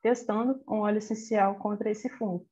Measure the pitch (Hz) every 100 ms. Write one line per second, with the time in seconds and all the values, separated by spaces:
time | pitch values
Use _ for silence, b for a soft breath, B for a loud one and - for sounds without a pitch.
0 | 220 240 233 214 247 269 - 214 208 214
1 | 208 220 - 214 196 196 208 208 214 214
2 | 254 - 214 180 -